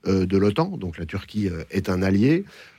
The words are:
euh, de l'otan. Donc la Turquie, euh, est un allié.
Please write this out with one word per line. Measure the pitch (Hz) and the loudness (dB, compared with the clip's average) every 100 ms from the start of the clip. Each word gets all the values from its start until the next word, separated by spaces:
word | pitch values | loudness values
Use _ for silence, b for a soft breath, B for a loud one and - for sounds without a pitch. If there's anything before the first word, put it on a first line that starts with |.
| - | 0
euh, | 95 | 0
de | 92 98 | 2 2
l'otan. | 101 101 170 190 | 2 2 -2 -4
Donc | 90 82 | -8 -8
la | 82 | -8
Turquie, | 98 - 104 101 | -8 -6 -4 -4
euh, | 85 80 | -4 -4
est | 98 92 | -4 -2
un | 92 | 0
allié. | 95 98 123 165 196 B B | 2 4 4 2 -2 B B